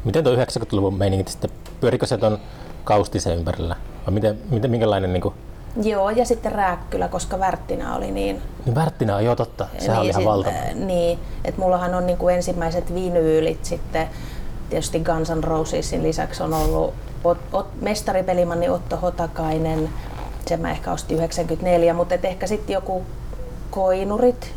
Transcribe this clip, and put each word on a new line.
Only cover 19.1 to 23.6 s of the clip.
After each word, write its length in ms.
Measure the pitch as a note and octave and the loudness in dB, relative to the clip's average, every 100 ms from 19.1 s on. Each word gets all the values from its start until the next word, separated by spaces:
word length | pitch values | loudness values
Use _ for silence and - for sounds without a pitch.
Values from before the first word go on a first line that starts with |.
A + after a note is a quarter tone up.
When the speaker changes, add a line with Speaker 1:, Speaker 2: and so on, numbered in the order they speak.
| F3 E3 - D#3+ D#3 D#3+ D#3+ D#3+ - - - - - - | -2 -4 -2 -2 0 0 0 -2 -4 -8 -8 -8 -6 -4
Speaker 2:
sen 140 | E3 | -2
mä 100 | E3 | -2
ehkä 200 | D3+ - | -4 -4
ostin 260 | F3+ - D#3+ | -4 -2 0
yhdeksänkymmentäneljä, 760 | E3 - D#3+ D#3+ F3+ F3 E3+ | 0 -2 -2 0 4 6 6
mut 180 | E3+ F3 | 4 2
et 140 | F3+ G3 | 2 0
ehkä 220 | F3+ F3+ | -2 -2
sit 220 | G#3 - | -2 0
joku 320 | G3 F#3 F#3 F3+ - - - - - | -2 -2 -4 -4 -8 -8 -8 -8 -8